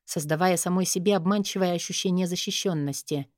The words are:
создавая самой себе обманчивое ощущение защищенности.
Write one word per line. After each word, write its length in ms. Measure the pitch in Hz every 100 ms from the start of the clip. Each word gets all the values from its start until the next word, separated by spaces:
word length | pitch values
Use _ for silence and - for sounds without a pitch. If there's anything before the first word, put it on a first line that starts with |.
| -
создавая 520 | 170 147 156 185 175
самой 280 | 180 180 180
себе 300 | 190 180 202
обманчивое 580 | 165 208 196 196 185
ощущение 540 | 175 - 180 190 180 180
защищенности. 1000 | 180 - - 196 160 143 139 - 147 139